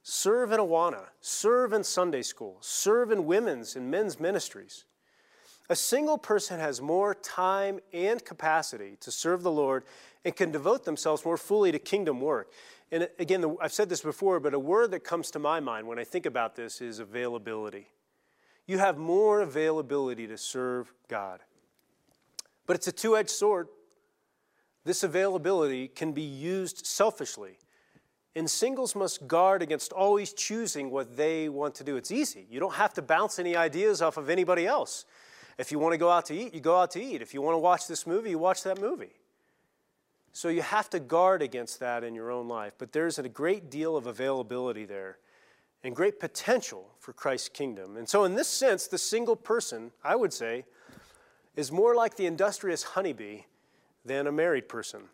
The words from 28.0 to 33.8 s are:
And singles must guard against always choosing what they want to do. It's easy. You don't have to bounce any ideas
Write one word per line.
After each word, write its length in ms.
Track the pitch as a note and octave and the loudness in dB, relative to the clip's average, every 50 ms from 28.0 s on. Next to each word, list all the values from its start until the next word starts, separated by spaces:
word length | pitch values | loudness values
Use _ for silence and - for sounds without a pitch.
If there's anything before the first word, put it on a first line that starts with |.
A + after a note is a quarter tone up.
| _ _ _ _ _ _ _ | _ _ _ _ _ _ _
And 160 | D#3+ E3 D#3 | -4 -2 -2
singles 460 | - - A3 B3+ C4+ C4 B3+ A3 - | 0 2 0 0 0 0 -2 -2 -2
must 320 | G3+ G3 E3 - - C#3+ | -2 -2 -2 -2 -6 -4
guard 340 | B2+ E3+ E3+ F3+ F#3+ F#3+ F#3+ | 2 4 6 6 6 6 4
against 300 | E3+ D3 D#3 C#3 - - | 2 -2 -2 -4 -4 -6
always 400 | - F#3+ G3 G3+ G#3 G#3 G3+ - - | 0 2 4 4 4 4 2 -2 -6
choosing 560 | - - - G#3 A3+ A#3 - - D3 C#3 C3+ | -6 -4 -4 -2 -4 -4 -4 -4 -4 -6 -4
what 280 | B2+ C3+ C3 A#2 A#2+ | -4 -4 -4 -4 -2
they 320 | B2+ D3+ D#3 E3 D#3+ D#3 D3+ | 0 0 2 2 0 -2 -2
want 260 | C#3 C#3+ D3+ D3 - | -2 -2 -4 -4 -4
to 80 | - C3+ | -6 -6
do. 140 | D3 C#3 | -6 -6
It's 140 | B2 A#2+ - | -4 -4 -4
easy. 360 | G3 C4 D4+ - - G2 F#2 G2+ | -2 -2 -2 -2 -4 -10 -18 _
You 120 | A2+ C3 | -4 -2
don't 120 | E3+ F#3+ - | -2 -2 2
have 200 | - G#3 G3+ - | 0 0 0 0
to 80 | - | -4
bounce 360 | D3 - D#3+ E3+ G#3 G#3 - | 0 2 4 4 4 0 0
any 180 | - F3+ F3 E3+ | -2 -2 0 2
ideas 440 | E3+ E3 E3 C#3 E3+ | 2 2 2 2 2